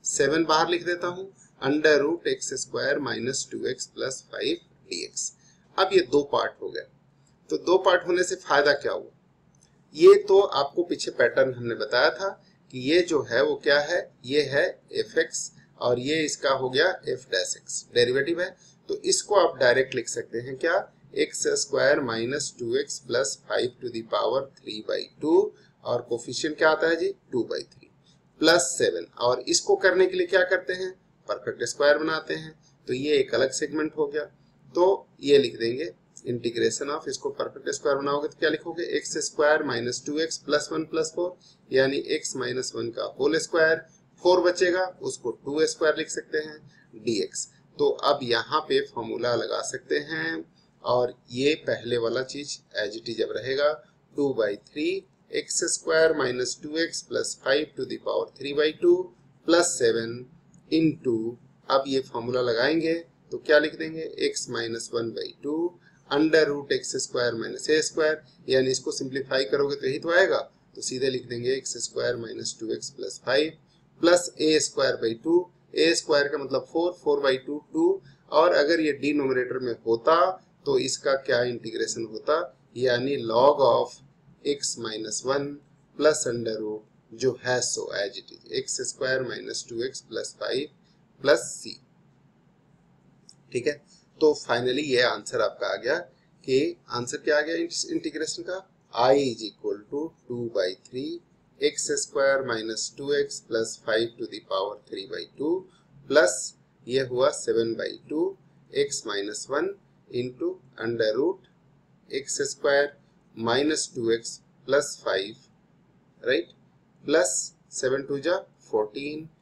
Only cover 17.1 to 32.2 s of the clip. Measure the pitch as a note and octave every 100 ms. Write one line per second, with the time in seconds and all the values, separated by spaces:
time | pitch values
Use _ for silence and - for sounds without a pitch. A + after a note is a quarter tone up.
17.1 | C3 - F#2 F2+ - - - - A#2 B2
18.1 | C3 C#3 E3 F#3 - _ _ - D#3 E3+
19.1 | F#3 - G#3 E3+ - B2+ A#2+ C3 B2+ -
20.1 | A#2+ A2 A2+ B2+ C3+ E3 E3 - _ _
21.1 | - D#3 - D3+ C#3+ - C3 C3 D3+ C3
22.1 | A2+ A#2+ C#3+ C3 - A#2+ B2+ D3 - -
23.1 | A#2+ C#3 - - G#2 A#2+ - B2 A2+ A2+
24.1 | B2 C#3+ E3 - _ G#2+ G#2+ G2+ G2 F#2
25.1 | _ D3 F3 G#3+ - _ _ A#2+ A#2+ -
26.1 | A#2+ - B2 D#3 D3+ D#3+ D#3 E3 E3 F#3+
27.1 | - _ B2 A2 - - - - _ _
28.1 | _ _ _ D#3 E3+ E3+ - A2 F2 E2
29.1 | - A#2+ B2+ - - - - F#3+ F3+ F3+
30.1 | F#3 F3 F#3+ F3+ F#3 F#3 F3+ F#3 F#3 _
31.1 | _ - G2+ - G#2 A#2 - C#3+ D#3 D#3+
32.1 | D#3